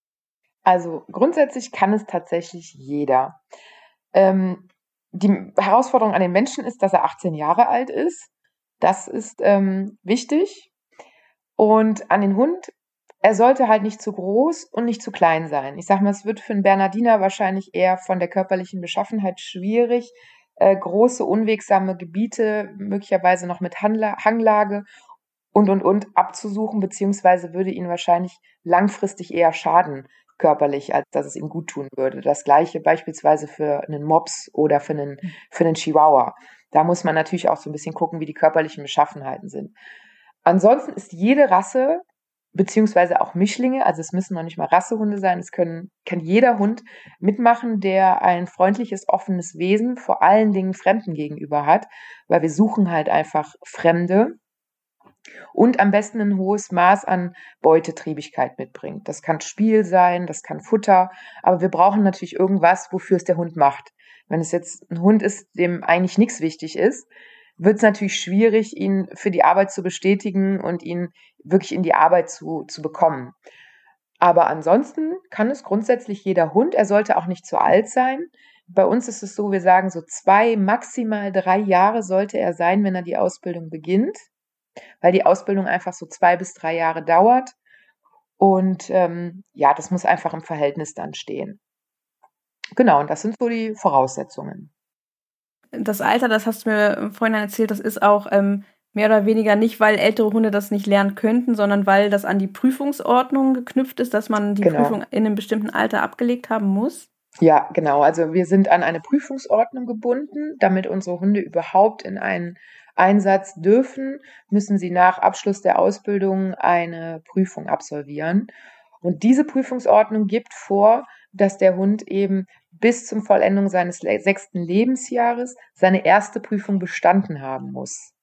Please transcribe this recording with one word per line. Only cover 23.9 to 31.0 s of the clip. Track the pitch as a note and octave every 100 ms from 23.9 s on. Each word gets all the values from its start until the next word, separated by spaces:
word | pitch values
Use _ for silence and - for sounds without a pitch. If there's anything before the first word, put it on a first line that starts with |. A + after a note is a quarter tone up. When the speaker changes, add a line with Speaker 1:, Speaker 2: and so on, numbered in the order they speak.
| A3 G#3+ -
Speaker 1:
Hanglage | - A#3 A3 G#3 G3+ G3+ G3+ - _ - _ _ _
und, | G#3 G3+
und, | G3
und | F#3+ G#3 G3+
abzusuchen, | - - - G#3+ G3+ A3 G#3+
beziehungsweise | F#3+ - G3 G3 F3+ F3+ F3
würde | F3 F#3+
ihn | - F3
wahrscheinlich | F3 - F3 F3+ _ _ _ E3
langfristig | F3 G3+ - G3 - F3
eher | - E3
schaden, | - D#3+ E3+ E3 C3+ C3 _ _ -
körperlich, | D#3+ D3 D3 C#3 -
als | C#3+